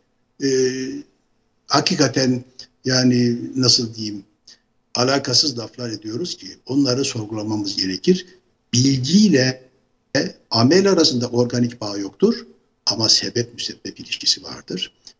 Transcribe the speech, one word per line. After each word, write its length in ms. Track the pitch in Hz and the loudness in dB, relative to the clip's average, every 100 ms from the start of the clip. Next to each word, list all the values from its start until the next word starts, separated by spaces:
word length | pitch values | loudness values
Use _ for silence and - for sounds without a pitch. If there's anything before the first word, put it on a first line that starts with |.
| _ _ _ - | _ _ _ -6
e, 60 | 139 131 127 131 131 143 - _ _ _ _ _ - | -2 0 0 -2 -8 -10 -14 _ _ _ _ _ -2
hakikaten 760 | 143 147 160 131 139 131 123 - - - _ 127 | 0 0 2 0 0 0 -2 -6 -20 -20 _ -2
yani 520 | 127 127 123 120 120 - 131 | 2 4 4 2 0 -4 0
nasıl 380 | 123 - 113 | 2 2 0
diyeyim, 300 | 113 107 101 - _ - - _ _ _ 120 | -8 -10 -10 -14 _ -20 -20 _ _ _ -2
alakasız 640 | 123 139 135 120 151 120 | 0 0 0 0 0 -4
laflar 300 | 110 - 120 | -10 -10 -10
ediyoruz 480 | 104 107 120 175 - | -10 -8 -8 -8 -10
ki 100 | 143 - - | -16 -16 -4
onları 400 | 135 131 127 139 | 0 2 2 -2
sorgulamamız 720 | 110 104 107 107 107 101 - | -4 -6 -6 -4 -4 -4 -4
gerekir. 520 | 95 92 180 185 - - _ _ _ | -4 0 2 2 0 -20 _ _ _
Bilgiyle 960 | 120 135 131 131 196 208 139 131 - - _ _ _ _ - 185 - - | 2 4 2 4 6 6 6 2 -2 -10 _ _ _ _ -4 -4 -8 -4
amel 400 | 113 123 180 196 | 2 4 6 4
arasında 360 | 175 151 127 117 | 4 2 0 -2
organik 540 | 120 120 123 120 - | 0 0 0 -2 -4
bağ 160 | 104 101 | -10 -8
yoktur 500 | 98 - 214 226 - _ _ _ - | -10 0 0 0 -6 _ _ _ -6
ama 240 | 104 110 | -2 2
sebep 440 | - 101 120 117 | 0 0 -4 -4
müsebbep 460 | - - - - - | -8 -12 -12 -16 -14
ilişkisi 440 | - - - - | -12 -6 -4 -4
vardır. 500 | - - - 185 - _ - - | -6 -16 -10 -10 -10 _ -20 -20